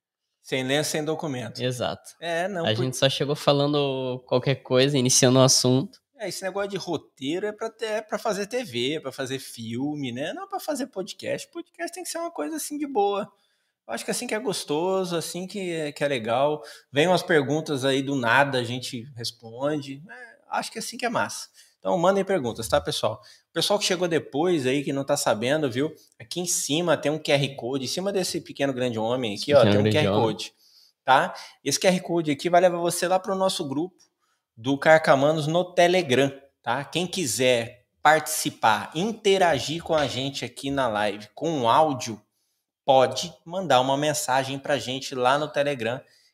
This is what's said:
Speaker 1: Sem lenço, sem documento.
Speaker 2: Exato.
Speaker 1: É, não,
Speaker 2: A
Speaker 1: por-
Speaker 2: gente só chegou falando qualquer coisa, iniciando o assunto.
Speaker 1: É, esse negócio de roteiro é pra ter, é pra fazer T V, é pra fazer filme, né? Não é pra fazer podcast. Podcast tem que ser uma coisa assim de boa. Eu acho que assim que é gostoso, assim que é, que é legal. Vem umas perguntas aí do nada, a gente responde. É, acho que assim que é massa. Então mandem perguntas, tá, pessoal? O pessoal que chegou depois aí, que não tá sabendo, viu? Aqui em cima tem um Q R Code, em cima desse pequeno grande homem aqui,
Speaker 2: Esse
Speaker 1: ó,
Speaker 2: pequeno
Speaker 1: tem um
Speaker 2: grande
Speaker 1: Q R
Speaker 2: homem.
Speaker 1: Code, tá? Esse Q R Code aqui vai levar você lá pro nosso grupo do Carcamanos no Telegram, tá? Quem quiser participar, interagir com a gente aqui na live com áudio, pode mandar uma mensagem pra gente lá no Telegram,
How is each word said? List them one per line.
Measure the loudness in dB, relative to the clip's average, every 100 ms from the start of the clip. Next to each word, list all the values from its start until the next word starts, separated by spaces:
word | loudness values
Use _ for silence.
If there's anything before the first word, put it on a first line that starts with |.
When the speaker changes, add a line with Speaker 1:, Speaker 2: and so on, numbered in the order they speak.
| _ _ _ _
Speaker 1:
Sem | -6 -4
lenço, | 0 -2 0
sem | -4
documento. | -4 -4 -6 -6 -8 -6
Speaker 2:
Exato. | -4 -2 -4 -6 -14 -12
Speaker 1:
É, | -6 -4 -4
não, | -2
Speaker 2:
A | -2
Speaker 1:
por- | 0
Speaker 2:
gente | -2 0
só | 0
chegou | 0 -4
falando | 0 2 2 2 0 0 -2 -6 -8 -2
qualquer | 0 2 -2
coisa, | 2 4 4 4
iniciando | 4 6 6 8
o |
assunto. | 6 6 4 4 0 -10 _ -12
Speaker 1:
É, | -10
esse | -8
negócio | -6 -6 -6
de | -6
roteiro | -6 -6 -8 _ -6 -4 -4
é |
pra | -6 -10
ter, | -8 -4
é | -4
pra | -4 -6
fazer | -2 -4 -4
T | -6
V, | -4 -4 -2
é | -4
pra | -8
fazer | -8 -6 -8
filme, | -10 -12 -8 -6 -4 -4 -6
né? | -6 -8
Não | -8
é | -10
pra | -8
fazer | -6 -6 -6
podcast. | -8 -10 -10 -6 -6 -8
Podcast | -14 -16 -12 -10
tem | -10
que | -10
ser | -8
uma | -8
coisa | -8 -8 -8
assim | -8 -8
de | -4
boa. | 0 0 0 -6 _ _ _ _ _ -10
Eu |
acho | -8
que | -6
assim | -6 -4
que | -4
é |
gostoso, | -4 -6 -4 -2 0 0 -2 -4
assim | -6 -8 -8
que | -8 -6
é, | -6 -6
que | -2
é | -2
legal. | 0 0 2 2 0 -8 -20 _
Vem | 2 4
umas | 2
perguntas | 4 2 4 -2 -2 -2
aí | 0 0
do | 0
nada, | 0 4 6 6 0
a |
gente | -2 -6 -8 -10 -12 -12
responde. | -12 -12 -16 -6 -4 -4 -8 -14 -16
É, | -20 -20 _ _
acho | -8 -6
que | -10
assim | -12 -8
que |
é | -4
massa. | -2 -4 -8 -16 _ _ _
Então | -2 4
mandem | 4 4
perguntas, | 0 0 -2 -6 0
tá, | 0
pessoal? | 0 -2 -4 -4 -14 -20 _
O |
pessoal | -4 0 0
que |
chegou | 0 0 0
depois | 0 -2 -2 0 2 2
aí, | 0
que | -2
não | -4
tá | -2 0
sabendo, | 0 0 0 0 0
viu? | 0 -4 -6 _ _
Aqui | -10 -8
em | -4
cima | -4 -2 0 2 0
tem | 0
um | -2
Q | 0
R | 0 0 -4
Code, | -6 -6
em | -4
cima | -4 -4
desse | -2 -4 -6
pequeno | -10 -4 -4
grande | -2 -4 -2
homem | -2 -2 -4
aqui, | -4 4
Speaker 2:
Esse |
Speaker 1:
ó, | 6
Speaker 2:
pequeno | 6
Speaker 1:
tem | 6
um |
Speaker 2:
grande | 4 2
Speaker 1:
Q |
R | 2
Speaker 2:
homem. | 2
Speaker 1:
Code, | 0 -2 -10 _ _ _ _ _
tá? | 4 4 4 -6 -16 -10
Esse | -4 2
Q | 4
R | 2
Code | 0 -2 0
aqui | -2 4
vai | 6
levar | 6 2
você | -2 -2 0
lá | 0
pro | 0 0
nosso | 0 -2 -4
grupo | -4 -6 -10 _ _ _ _ _ -6
do | -2 2
Carcamanos | 6 8 8 4 4 2 0
no | 0 0
Telegram, | 4 4 4 2 2 2 -2 -18 _
tá? | -6 -6
Quem | -4 -4 -4
quiser | -4 -4 2 2 2 -2 -12 _ _
participar, | 4 4 2 -4 -4 2 4 4 0
interagir | -4 -4 0 2 4 4 2 -2 -6
com | -2
a | 0 0
gente | -2 -6 -6 -10
aqui | -8 -4
na | -2 0
live | 0 -2 -4 -12
com | -6 -4 0 4
áudio, | 4 4 0 -6 -10 _ _ _ _ _ _
pode | 4 6 6 0 -8 -12
mandar | -10 -8 2 4
uma | 4 2
mensagem | 0 -2 0 0 0 -6
pra | -4 -4
gente | -2 -8 -6
lá | 0 2 2
no | 0
Telegram, | -2 -2 -2 -4 -6 -10 _ _